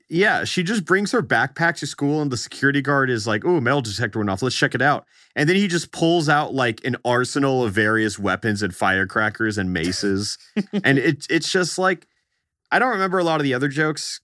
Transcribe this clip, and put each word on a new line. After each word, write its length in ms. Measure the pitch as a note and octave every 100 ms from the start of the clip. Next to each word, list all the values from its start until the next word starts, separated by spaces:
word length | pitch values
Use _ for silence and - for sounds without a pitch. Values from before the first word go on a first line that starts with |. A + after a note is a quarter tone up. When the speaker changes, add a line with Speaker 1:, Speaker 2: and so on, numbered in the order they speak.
| -
Speaker 1:
yeah, 340 | E3 G#3 D#3
she 200 | G#2 -
just 200 | E3+ A3+ D#3
brings 260 | F#3 G3+
her 100 | B3
backpack 540 | C#3 A2+ B2+ - E3 E3+
to 100 | C#3
school, 340 | - C#3+ D3+
and 80 | D3
the 60 | B2
security 440 | - - C#3 C#3
guard 280 | C3+ C#3 C3
is 160 | A#2 A2
like, 200 | G#2+ B2
"Ooh, 160 | F3
metal 200 | B2 C#3+
detector 380 | A2+ G2+ A#2+ A2+
went 100 | G#2
off. 120 | F#2+
Let's 140 | B2+ -
check 200 | C#3+ A#2+
it 60 |
out." 240 | C3+ C3 - _ _
And 140 | - D3+
then 80 | F#3+
he 120 | G3+
just 220 | E3+ -
pulls 340 | - E3 F3 D3+
out, 260 | D3 C#3+
like, 300 | C3 A#2+ A2+
an 140 | C3 A#2+ A#2+
arsenal 580 | A#2+ B2 C#3+ C#3 C3
of 80 | A#2
various 460 | G2 G#2+ A2 A2 G2+
weapons 420 | G2 F#2+ A2+ G2+
and 140 | G2+ -
firecrackers 840 | G2 F#2+ F#2+ A#2 G#2+ - A2+ G#2
and 140 | F#2
maces. 640 | F2+ E2+ F#2 G2+ G2 G#2+ - - -
Speaker 2:
<laughs> 180 | G3+ G#3
Speaker 1:
And 140 | C3+ C3+
it, 260 | C#3 D3+ -
it's 200 | E3 -
just 260 | F#3+ F3 -
like, 280 | F#3 F3 _ _ _ _ _ _ -
I 100 | F3
don't 120 | B3+
remember 260 | G#3 F#3+ F#3
a 60 |
lot 160 | E3+ D#3+
of 40 |
the 100 | C#3+
other 160 | B2 C#3+
jokes 500 | C3+ D#3 D3 - -